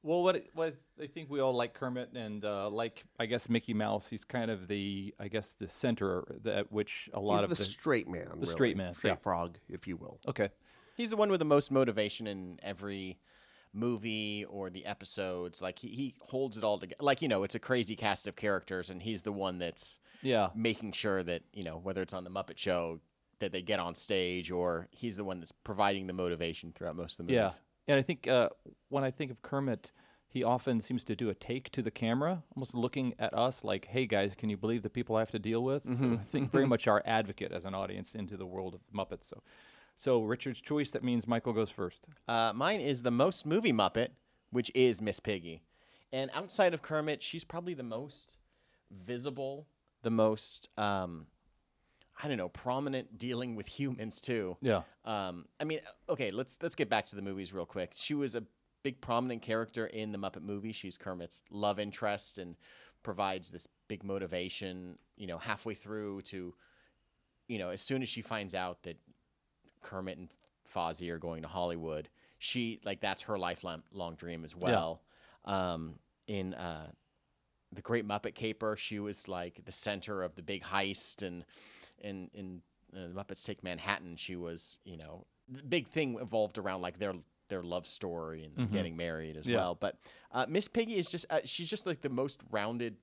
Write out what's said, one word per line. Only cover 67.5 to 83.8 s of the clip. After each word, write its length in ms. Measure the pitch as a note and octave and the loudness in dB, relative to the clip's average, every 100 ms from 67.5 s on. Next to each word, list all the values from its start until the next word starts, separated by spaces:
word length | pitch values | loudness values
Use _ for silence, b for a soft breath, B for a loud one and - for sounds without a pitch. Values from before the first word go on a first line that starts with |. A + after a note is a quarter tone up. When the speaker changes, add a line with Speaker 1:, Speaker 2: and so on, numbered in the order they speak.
| A2+ | -6
Speaker 3:
know, 120 | F2+ | -4
as 120 | F#2+ | -6
soon 200 | - C3 | -2 -2
as 80 | B2 | -2
she 120 | - | -6
finds 320 | G#2+ A2+ G2+ | -4 -6 -4
out 300 | F#2 F2+ F2+ | -2 -4 -6
that 140 | F2+ D#2+ _ _ _ _ _ _ _ _ | -10 -12 _ _ _ _ _ _ _ _
Kermit 360 | - F#2+ F#2+ D#2 | -10 -6 -6 -8
and 120 | F2+ _ _ _ _ G2 | -12 _ _ _ _ -2
Fozzie 340 | E2+ E2 F2 | -2 -2 -6
are 60 | E2 | -4
going 220 | E2+ E2 | -4 -6
to 40 | D#2+ | -6
Hollywood, 640 | F2+ F2 E2+ D#2+ D2+ D2+ b b b | -2 0 -2 -4 -6 -8 b b b
she, 440 | - B2+ A#2 A2+ | -4 -2 -2 -4
like, 160 | - F#2+ | -6 -2
that's 220 | G#2 F#2+ | -2 -2
her 140 | - G#2 | -2 -2
lifelong, 440 | F2+ F2 F2+ D#2+ - | 0 -2 -6 -8 -10
long 220 | G2 E2+ E2 | -8 -8 -6
dream 280 | E2+ E2 | -8 -8
as 100 | D#2+ F2 | -8 -2
Speaker 1:
Yeah. 60 | F2+ | 2
Speaker 3:
well. 340 | A2+ E2 E2 _ b b b - | 4 2 -4 _ b b b -2
Um, 540 | G2 F#2 E2 D#2+ D#2+ _ _ - | 0 2 -2 -6 -10 _ _ -6
in, 260 | G#2 F#2 | -4 -2
uh, 380 | E2 F2 D#2+ D#2 - _ _ _ _ _ _ _ | -4 -6 -8 -12 -18 _ _ _ _ _ _ _
The 100 | F#2+ | -14
Great 240 | - A#2 G#2 | 0 0 0
Muppet 300 | G#2 G#2 - | -2 -4 -4
Caper, 400 | A2 A2 A2 G#2+ | -4 -2 -2 -2
she 220 | - G#2 | -4 -4
was, 280 | G#2 G2+ - | -6 -8 -6
like, 340 | F2+ F2 - - | -6 -6 -10 -12
the 60 | |
center 500 | - - G2+ F#2+ G2+ | -6 -4 -4 -4 -4
of 120 | F2+ E2 | -4 -6
the 60 | |
big 200 | E2+ G2 | -8 -8
heist, 580 | - F#2+ G2 G2 - - G2 | 0 2 2 -2 -8 -6 -6
and 200 | F2 E2 B B B B B | -6 -12 B B B B B
in, 280 | G#2 G2 F#2 | -10 -10 -10
in, 280 | - F#2+ F2+ _ _ _ F#2+ | -12 -12 -12 _ _ _ -14
uh, 120 | F2 | -10
The 40 | |
Muppets 300 | F#2 G2+ F#2+ | -10 -10 -10
Take 180 | - G2+ | -8 -8
Manhattan, 520 | F#2 E2+ | -6 -6